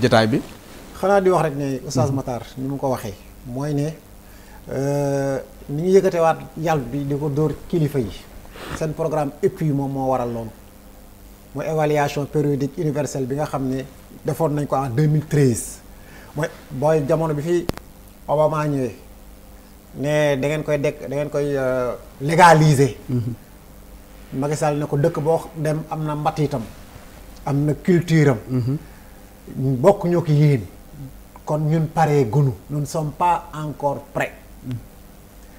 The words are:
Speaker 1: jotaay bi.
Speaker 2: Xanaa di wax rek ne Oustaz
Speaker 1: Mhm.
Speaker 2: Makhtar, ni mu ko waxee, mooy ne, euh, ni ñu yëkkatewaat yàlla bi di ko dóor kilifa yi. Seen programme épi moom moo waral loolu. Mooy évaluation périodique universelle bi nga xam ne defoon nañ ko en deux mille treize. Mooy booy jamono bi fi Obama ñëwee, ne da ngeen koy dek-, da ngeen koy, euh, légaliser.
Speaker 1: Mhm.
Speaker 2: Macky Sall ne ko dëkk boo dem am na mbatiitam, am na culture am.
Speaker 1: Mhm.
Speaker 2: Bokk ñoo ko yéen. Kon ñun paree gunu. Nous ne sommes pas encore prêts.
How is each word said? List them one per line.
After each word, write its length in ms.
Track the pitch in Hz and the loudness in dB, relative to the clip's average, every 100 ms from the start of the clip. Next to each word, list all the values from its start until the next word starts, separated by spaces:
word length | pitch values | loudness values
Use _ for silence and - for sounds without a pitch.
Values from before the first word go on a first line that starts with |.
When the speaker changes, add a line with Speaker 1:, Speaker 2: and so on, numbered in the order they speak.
Speaker 1:
jotaay 240 | 120 117 110 | 4 6 4
bi. 140 | 143 - - - - - - | 2 -4 -14 -20 -20 -18 -4
Speaker 2:
Xanaa 200 | 190 202 | 2 4
di 80 | 185 | 4
wax 120 | 180 | 2
rek 120 | 156 139 | 0 -2
ne 240 | 143 131 147 | -4 -6 -4
Oustaz 200 | 143 151 | -2 0
Speaker 1:
Mhm. 60 | 139 | -2
Speaker 2:
Makhtar, 240 | 135 120 113 131 | -4 -8 -10 -10
ni 100 | 131 | -8
mu 80 | 139 | -4
ko 120 | 143 | -4
waxee, 260 | 123 107 92 - - 131 | -4 -6 -12 -18 -18 -12
mooy 260 | 123 147 | -8 -4
ne, 160 | 143 147 160 - - - - - - - | -2 -4 -6 -16 -20 -20 -20 -20 -20 -10
euh, 680 | - 139 143 143 139 139 135 - - - | -6 -2 -2 -2 -2 -2 -4 -8 -16 -10
ni 120 | 147 | -4
ñu 60 | 180 190 | 4 4
yëkkatewaat 420 | 185 175 160 151 135 - | 4 2 2 2 -6 -6
yàlla 220 | 160 160 117 | -2 -2 -2
bi 120 | 143 139 | -4 -4
di 80 | 143 | -2
ko 120 | 151 | -2
dóor 240 | 139 156 - - | 0 0 -2 -4
kilifa 300 | 175 147 139 | 0 0 0
yi. 120 | 104 - - - - - - - | -4 -8 -16 -20 -20 -18 -12 -6
Seen 160 | 160 | -6
programme 380 | 151 160 151 143 - | -4 -2 -2 -4 -2
épi 220 | 190 - 156 | -2 0 0
moom 240 | 139 139 | 0 -2
moo 180 | 135 131 | -2 0
waral 180 | 131 120 | 0 -2
loolu. 200 | 117 113 - - - - - - - - - - | -6 -8 -14 -20 -20 -20 -20 -20 -20 -20 -20 -14
Mooy 100 | 135 147 | -8 -4
évaluation 600 | 156 151 151 143 - 139 | 0 2 2 0 -2 -2
périodique 500 | 156 147 143 139 - | 0 0 0 -2 -2
universelle 480 | 156 143 135 143 | -4 -2 -4 -4
bi 120 | 127 139 | -4 -4
nga 100 | 147 | -4
xam 200 | 143 135 | -4 -4
ne 160 | 131 131 - - - 147 | -4 -8 -16 -20 -10 -6
defoon 240 | 147 160 | -2 0
nañ 160 | 147 147 | 0 -2
ko 100 | 135 | -2
en 120 | 135 | 0
deux 160 | 117 151 | 2 2
mille 180 | 151 151 | 2 2
treize. 520 | 147 135 113 - - - - - - - 147 | 4 4 2 -4 -14 -20 -20 -20 -20 -12 -6
Mooy 120 | 160 - - | -6 -8 -12
booy 320 | 139 147 160 151 | -2 2 2 2
jamono 240 | 156 160 | 0 0
bi 80 | 147 | -2
fi 240 | 156 175 170 - - - - - - | 0 0 -2 -6 -14 -20 -20 -14 -2
Obama 400 | 143 156 151 151 | 2 4 2 0
ñëwee, 280 | 143 123 - - - - - - - - - - - | -2 -2 -6 -16 -20 -20 -20 -20 -20 -20 -20 -18 -8
ne 360 | 139 151 147 139 | -2 2 2 2
da 100 | 143 | 0
ngeen 140 | 156 | -2
koy 160 | 151 147 | -2 0
dek-, 300 | 143 - - | -2 -4 -6
da 60 | 139 | -6
ngeen 140 | 147 | -4
koy, 260 | 147 147 139 | -2 -2 0
euh, 360 | 131 127 123 104 - - | 0 0 -2 -6 -12 -8
légaliser. 760 | 139 165 180 160 156 135 135 - - | 0 8 10 10 8 6 4 2 -4
Speaker 1:
Mhm. 120 | 127 113 113 - - - - - - - - - | -2 -2 -6 -12 -20 -20 -20 -20 -20 -20 -20 -10
Speaker 2:
Macky 220 | 135 143 151 | -4 -2 0
Sall 200 | 156 147 | 0 0
ne 80 | |
ko 120 | 147 147 | -2 0
dëkk 200 | 160 160 | 2 2
boo 200 | 147 165 - 160 | 0 0 -2 -6
dem 240 | 151 156 156 | -4 -4 -4
am 140 | 156 | -6
na 100 | 151 | -4
mbatiitam, 460 | 151 151 151 147 135 104 - - - - - - - - | -2 -2 0 -2 -2 -8 -14 -20 -20 -20 -20 -20 -12 -4
am 180 | 143 | 0
na 80 | 147 | 0
culture 540 | 151 - 175 165 160 143 | 0 2 2 4 4 4
am. 80 | 113 - | 2 -2
Speaker 1:
Mhm. 260 | 127 120 143 - - - - - - - - 135 131 | -2 -2 -4 -6 -18 -20 -20 -20 -20 -12 -4 -2 4
Speaker 2:
Bokk 240 | 165 202 | 4 4
ñoo 160 | 170 175 | 2 0
ko 100 | 160 | 2
yéen. 280 | 147 151 135 92 - - 139 135 - - - | 4 4 4 -2 -14 -20 -18 -18 -18 -20 -14
Kon 160 | - 151 | -6 -2
ñun 260 | 156 165 156 | 0 0 0
paree 300 | - 151 147 120 | 0 2 4 4
gunu. 220 | 131 139 120 - | 2 2 0 -6
Nous 120 | 147 | -6
ne 40 | 139 | -4
sommes 260 | 165 151 - | -4 -6 0
pas 280 | 175 170 - | 0 0 -4
encore 480 | 151 151 139 143 127 - | -10 -10 -4 -4 -4 -6
prêts. 200 | - 135 - - - 127 120 - - - - - - - | -6 -6 -6 -20 -16 -10 -10 -12 -20 -20 -20 -20 -20 -20